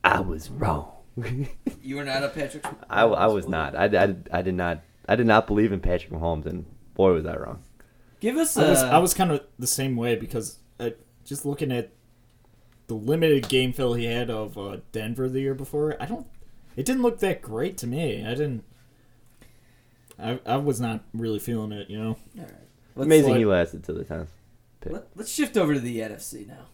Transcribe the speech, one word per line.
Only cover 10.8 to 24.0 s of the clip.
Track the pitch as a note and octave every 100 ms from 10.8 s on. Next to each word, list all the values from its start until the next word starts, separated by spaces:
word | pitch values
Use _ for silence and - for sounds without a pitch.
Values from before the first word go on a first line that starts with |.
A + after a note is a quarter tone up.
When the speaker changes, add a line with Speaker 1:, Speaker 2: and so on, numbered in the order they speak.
| A#2 - _ _
Speaker 3:
just | - C#3
looking | C#3+ C#3+ C#3
at | A#2+ A#2 _ _ _ _ _ _ _ _ _ -
the |
limited | A2+ A2 D#3+ D#3+ C#3+ -
game | C3 B2+
fill | B2 B2 A#2+
he | A#2
had | A#2 A#2+
of, | A2 G#2 -
uh, | G2 A#2 -
Denver | A2 A2 A#2 C3
the | C3
year | C3+ C3+
before, | C3 D3+ D3+ D3+
I | C#3+
don't. | A#3 - - - - - -
It | -
didn't | C4
look | A#3+ A#3
that | G3 -
great | - A2 E3+ F#3+
to | A#2+
me. | C3+ D#3 F#2+
I | G#2+ B2+
didn't. | D3 A2+ - - _ _ _ _ - _ - - _ _ _ _ _ -
I, | A2 B2+ -
I | B2+
was | C#3+ A#2
not | A#2 A2 -
really | A2+ A2+ G#2
feeling | - A#2 G#2+
it, | G#2 -
you | G#2
know. | A2 A#2 - G#3
Speaker 2:
All |
right. | E3 - - _ _ -
Let's | C#3+
Speaker 1:
Amazing | D#3 C#3
Speaker 3:
let | B2+
Speaker 1:
he | G#2+
lasted | F2+ E2+ - -
to |
the | E2